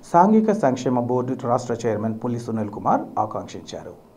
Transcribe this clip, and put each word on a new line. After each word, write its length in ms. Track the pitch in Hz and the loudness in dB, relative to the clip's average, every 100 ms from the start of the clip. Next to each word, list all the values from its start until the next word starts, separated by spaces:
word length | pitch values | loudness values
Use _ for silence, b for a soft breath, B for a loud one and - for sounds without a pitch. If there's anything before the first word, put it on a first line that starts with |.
| - | 4
సాంఘిక 380 | 170 190 220 214 | 6 8 6 4
సంక్షేమ 480 | 202 139 127 139 127 | 2 2 2 0 0
బోర్డు 480 | 123 123 123 120 120 | 0 -2 -2 -4 0
రాష్ట్ర 280 | 120 - 113 120 | -2 -2 -4 -2
చైర్మన్ 340 | 104 113 110 127 | 0 -2 -4 -4
పులి 140 | 117 | -4
సునీల్ 300 | - 110 104 | -4 -4 -4
కుమార్ 320 | 98 110 226 - - | -4 0 0 -2 -4
ఆకాంక్షించారు. 920 | 107 101 - 95 - 82 78 80 - | -4 -4 -10 -14 -12 -14 -14 -18 -20